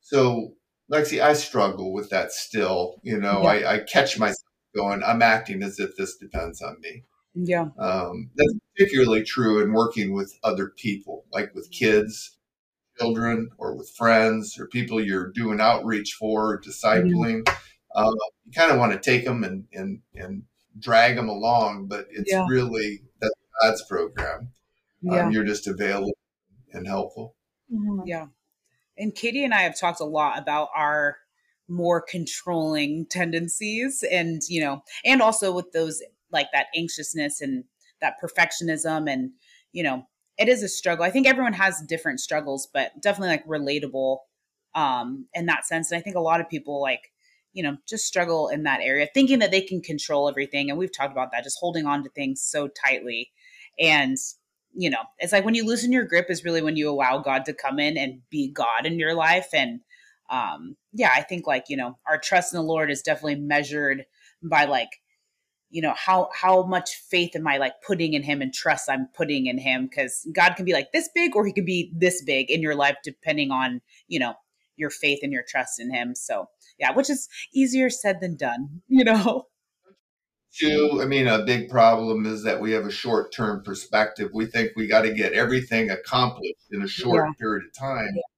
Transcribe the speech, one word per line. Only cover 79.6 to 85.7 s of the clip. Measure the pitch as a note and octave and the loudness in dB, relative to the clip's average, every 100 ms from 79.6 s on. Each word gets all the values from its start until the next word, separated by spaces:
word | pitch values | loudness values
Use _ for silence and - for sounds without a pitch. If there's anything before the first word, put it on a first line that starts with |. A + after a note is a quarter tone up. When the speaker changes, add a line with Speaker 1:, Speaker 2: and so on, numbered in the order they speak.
| _ _ _ _ _ _ _ _ _ | _ _ _ _ _ _ _ _ _
Speaker 1:
Two, | - D3+ D3+ D3+ C#3+ | -2 2 4 4 2
I | C3+ | 2
mean, | C#3 B2+ | 2 4
a | G#2+ | 4
big | G#2 A#2+ - | 2 0 2
problem | B2 A2+ A2+ A2+ A2 G#2+ | 8 8 8 2 0 -2
is | G#2+ | -2
that | G#2+ F2+ | -2 -2
we | A2 | 0
have | A2 G2+ | -2 -2
a | |
short-term | - B2 A2 - - A2 G2+ | -6 0 0 -2 -4 -4 -4
perspective. | - F#2+ - G#2+ G#2+ - G2 | -8 -12 -2 0 0 -2 -6
We | A2 A2 | -4 -2
think | A#2 A2 A2+ | 0 -2 -2
we | G#2+ | 2
gotta | A2 A2 | 4 4
get | G#2+ F#2+ | 0 0
everything | G#2 A#2+ B2+ B2+ | 2 2 0 0